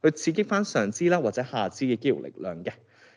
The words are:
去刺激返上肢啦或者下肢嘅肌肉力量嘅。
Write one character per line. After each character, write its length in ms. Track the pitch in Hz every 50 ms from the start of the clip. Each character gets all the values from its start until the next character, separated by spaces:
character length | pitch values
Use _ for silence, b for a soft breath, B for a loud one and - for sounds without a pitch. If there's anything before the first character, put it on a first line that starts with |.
| -
去 80 | -
刺 200 | 151 - - 165
激 120 | 160 202 208
返 200 | 214 208 202 208
上 280 | - - 135 107 101
肢 180 | 107 - 175 175
啦 100 | 180 175
或 120 | 139 107
者 100 | 101 -
下 260 | 123 131 - 120 101 92
肢 160 | - - 135
嘅 100 | 127 120
肌 140 | 110 - 139
肉 100 | 113 71
力 120 | 64 69 -
量 260 | - - 92 85 85 87
嘅。 80 | - - - _ b b b b b b